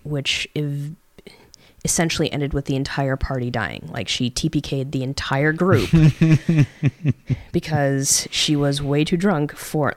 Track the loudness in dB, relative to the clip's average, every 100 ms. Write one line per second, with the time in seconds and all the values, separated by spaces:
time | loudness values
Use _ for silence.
0 | -8 -6 -4 -4 -4 -4 -4 -4 -8 -12
1 | _ -20 -20 -20 -20 -20 -20 _ -2 0
2 | 0 0 -2 -2 -2 -2 -2 -2 -2 -2
3 | -2 -2 -2 -4 -4 -2 -4 -6 -10 -8
4 | -6 -2 -2 -2 -2 -2 -2 -4 -4 -4
5 | -4 -6 -4 0 2 2 4 4 4 6
6 | 6 6 4 4 4 2 2 0 -4 -2
7 | -2 -2 -4 -6 -4 -6 -2 0 2 0
8 | 0 0 -2 -2 0 2 2 0 0 0
9 | 2 2 2 2 0 -4 -6 -2 -2